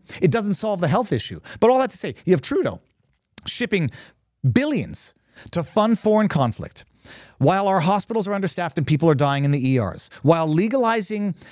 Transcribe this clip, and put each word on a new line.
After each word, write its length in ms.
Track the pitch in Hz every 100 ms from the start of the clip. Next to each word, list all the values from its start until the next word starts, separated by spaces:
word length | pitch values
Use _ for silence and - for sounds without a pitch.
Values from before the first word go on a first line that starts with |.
| - -
It 100 | 170
doesn't 240 | 233 208
solve 240 | 196 214 185
the 80 | 160
health 240 | 202 233
issue. 280 | 117 - 80 - -
But 100 | 226
all 80 | 262
that 120 | 254
to 60 | -
say, 180 | 180 -
you 80 | 175
have 80 | 165
Trudeau 400 | - 359 196 90 _ _ _ _ _ -
shipping 460 | - - 240 196 135 - - _ _ _ 131
billions 640 | 233 294 240 85 - - - _ - -
to 120 | 175
fund 360 | 151 220 214 226
foreign 300 | 220 214 208
conflict, 540 | 151 120 - - - - _ - - - -
while 300 | 135 190 196
our 140 | 190
hospitals 460 | 160 202 - 226 196
are 60 |
understaffed 440 | 196 190 - 170 -
and 100 | 139
people 220 | 151 165
are 60 |
dying 280 | 139 143 139
in 60 | 143
the 180 | 143 131
E 100 | 127
Rs, 300 | 95 80 - -
while 240 | 139 165 160
legalizing, 880 | 156 214 269 226 226 190 214 208 - -